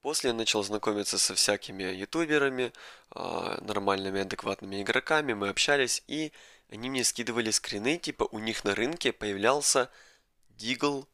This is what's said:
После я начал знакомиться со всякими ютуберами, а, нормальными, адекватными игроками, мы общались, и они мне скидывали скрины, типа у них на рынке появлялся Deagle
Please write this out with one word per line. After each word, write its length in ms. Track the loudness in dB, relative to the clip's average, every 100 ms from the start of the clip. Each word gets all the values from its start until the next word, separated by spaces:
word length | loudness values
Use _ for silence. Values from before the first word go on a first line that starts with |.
После 280 | -2 0 0
я 60 | 0
начал 260 | 2 2
знакомиться 560 | 0 0 0 0 0 0
со 160 | 2
всякими 480 | 2 2 2 -2 -6
ютуберами, 920 | -4 -4 -4 -2 2 4 2 2 -2 -4 -20 -20 _
а, 500 | -10 -4 -4 -4 -6
нормальными, 600 | -4 -2 2 2 0 -2
адекватными 600 | -2 -4 -4 -4 -4 -4
игроками, 500 | 0 0 2 2 2
мы 160 | 0 0
общались, 540 | 0 4 4 4 0 -4
и 260 | -6 -6 -8 -20 -20 _
они 220 | -10 -4
мне 120 | 0
скидывали 460 | 0 0 -2 0 2
скрины, 480 | 0 -2 -2 0 0
типа 300 | -4 -2 -2
у 80 | -2
них 260 | -4 -2
на 120 | 0 2
рынке 360 | 0 0 -2
появлялся 760 | 0 -4 0 2 4 4 2 2 -4 -20 _ _ _ _ -10
Deagle 480 | -6 0 2 0 -6